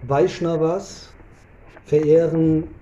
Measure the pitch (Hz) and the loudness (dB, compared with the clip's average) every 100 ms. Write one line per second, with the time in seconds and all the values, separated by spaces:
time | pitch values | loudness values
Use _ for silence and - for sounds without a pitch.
0 | 123 139 185 - 170 165 160 180 196 - | -2 0 0 -2 -4 -2 -2 -4 -8 -20
1 | - - - - - - - - - 151 | -20 -20 -20 -20 -20 -20 -20 -20 -2 0
2 | 151 160 165 160 160 156 160 - | 4 4 4 0 2 0 -2 -14